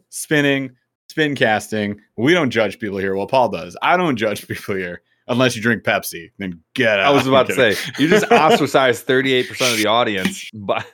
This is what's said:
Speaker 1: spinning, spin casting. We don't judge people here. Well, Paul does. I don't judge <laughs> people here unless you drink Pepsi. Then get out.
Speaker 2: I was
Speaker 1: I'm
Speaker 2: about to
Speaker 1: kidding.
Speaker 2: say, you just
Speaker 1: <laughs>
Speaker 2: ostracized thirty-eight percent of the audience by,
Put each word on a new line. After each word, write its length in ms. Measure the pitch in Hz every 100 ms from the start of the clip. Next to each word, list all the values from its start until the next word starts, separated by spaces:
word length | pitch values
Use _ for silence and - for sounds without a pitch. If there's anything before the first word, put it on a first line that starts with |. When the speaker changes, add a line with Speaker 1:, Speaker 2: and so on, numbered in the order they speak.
| _
Speaker 1:
spinning, 600 | - - 151 143 139 131 _ _ _ _
spin 260 | 156 151
casting. 680 | 131 117 107 - 107 104 104 _ -
We 180 | 131
don't 160 | 180 131
judge 280 | 113 104 -
people 200 | 104 98
here. 160 | 95 98
Well, 100 | 101
Paul 220 | 131 113
does. 280 | 90 87 87
I 140 | 147 180
don't 200 | 175 117
judge 300 | 110 101 -
<laughs> 0 |
people 260 | 101 -
here 280 | 98 87 87 _ _ -
unless 260 | 123 127
you 80 | 120
drink 220 | 113 107
Pepsi. 480 | 120 101 - 85 82 _
Then 220 | 95 85 _
get 240 | - 113 101
out. 80 | 139
Speaker 2:
I 40 |
was 120 | 139 131
Speaker 1:
I'm 60 |
Speaker 2:
about 140 | 135 123
to 80 |
Speaker 1:
kidding. 200 | 101 113 92
Speaker 2:
say, 160 | - 123
you 60 | 156
just 160 | 202
Speaker 1:
<laughs> 60 | -
Speaker 2:
ostracized 760 | 233 156 226 139 147 131 107 -
thirty-eight 420 | 131 135 127 -
percent 220 | 107 127
of 60 | 110
the 80 | 104
audience 640 | 117 117 98 95 95 -
by, 320 | 110 98 110 -